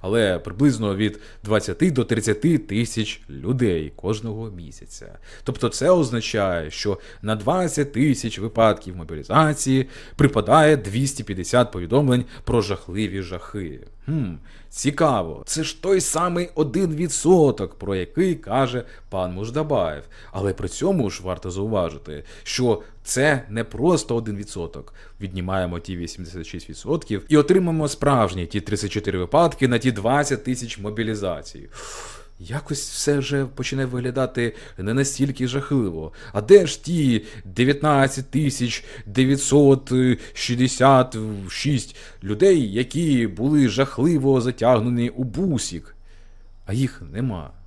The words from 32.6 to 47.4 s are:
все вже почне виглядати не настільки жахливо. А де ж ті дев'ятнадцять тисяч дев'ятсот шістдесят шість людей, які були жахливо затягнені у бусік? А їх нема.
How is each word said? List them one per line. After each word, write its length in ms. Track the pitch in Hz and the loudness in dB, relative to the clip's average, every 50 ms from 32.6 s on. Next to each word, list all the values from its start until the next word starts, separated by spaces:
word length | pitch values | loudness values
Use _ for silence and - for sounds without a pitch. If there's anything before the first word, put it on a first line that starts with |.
| - - 151 139 - - | -6 -6 -8 -8 -8 -8
все 300 | - - - - 147 143 | -8 -4 0 2 2 2
вже 260 | 135 139 143 139 135 | 2 0 0 -2 -2
почне 400 | 131 135 - 127 - - 135 135 | -2 -4 -6 -6 -4 -2 -2 -2
виглядати 720 | 127 123 123 120 127 120 135 131 127 - 120 120 117 - - - - - - | -2 -2 -4 -4 -2 -2 0 -2 -2 0 -2 -2 -2 -4 -8 -16 -18 -12 -8
не 160 | 92 101 113 | -4 -2 2
настільки 540 | 131 139 135 - - 135 139 131 - 127 123 | 2 0 0 0 0 -2 -2 0 -2 -4 -2
жахливо. 640 | 123 139 135 - 143 135 117 95 85 80 78 78 - - - - | -2 -4 -4 0 0 0 0 0 -4 -6 -10 -10 -12 -16 -20 -6
А 100 | - 104 | -6 -6
де 260 | 107 110 196 202 180 151 | 6 10 10 10 10 8
ж 160 | - - - | -2 -6 -6
ті 420 | 135 175 170 151 131 120 107 - - - - - | -2 0 2 4 4 2 2 0 -4 -16 -16 -16
дев'ятнадцять 840 | 101 90 - 123 131 143 143 - 151 147 139 135 131 - - 131 - | -12 0 2 2 2 2 2 2 2 4 4 4 2 0 -4 -10 -4
тисяч 540 | - - 156 143 127 - 123 120 113 - - - - - - | -2 0 0 0 0 0 -2 -2 -4 -6 -10 -14 -16 -16 -14
дев'ятсот 880 | - 98 110 131 131 139 139 - - 135 143 147 139 139 131 135 - 127 127 127 127 123 117 - - - | -4 2 2 4 4 4 2 2 4 6 8 8 8 8 6 4 0 2 4 4 4 4 2 -2 -14 -10
шістдесят 840 | - - - 123 120 131 127 - - 123 135 139 131 127 127 - 113 110 107 107 101 98 92 | -8 -4 -2 0 2 2 0 2 4 6 8 8 8 6 4 -2 -8 -6 -6 -6 -8 -8 -10
шість 460 | - - - 139 147 123 - - - - - - - - - | -10 -4 -2 0 0 0 -2 -4 -14 -20 -20 -20 -20 -14 -6
людей, 500 | 95 104 104 175 196 190 165 131 104 95 | -6 0 4 6 6 6 6 4 0 0
які 540 | 110 127 - - 143 170 160 143 123 117 107 | -2 -4 -2 -2 -2 0 2 2 2 2 0
були 400 | 92 85 113 139 151 151 139 120 | -2 -2 0 2 4 4 4 4
жахливо 760 | 98 117 135 135 - - 120 165 170 151 131 139 135 131 | 4 2 0 0 0 0 2 2 2 2 4 4 4 4
затягнені 680 | 113 127 127 - 110 120 127 113 107 123 123 120 120 120 | 2 0 -2 2 4 4 4 4 4 2 0 0 0 -2
у 140 | - - 131 | -2 -4 -6
бусік? 720 | 120 101 139 190 190 156 117 - - 87 82 69 - - - - - - - - - - - - - - - - | -4 -2 -2 0 0 0 -2 -2 -4 -8 -10 -12 -14 -20 -20 -20 -20 -20 -20 -20 -20 -20 -20 -20 -20 -20 -20 -12
А 80 | - 98 | -6 -4
їх 280 | 117 135 123 - - 87 76 71 | -2 -2 -2 -4 -8 -18 -12 -8
нема. 380 | 101 127 131 104 87 | -6 -4 -4 -6 -6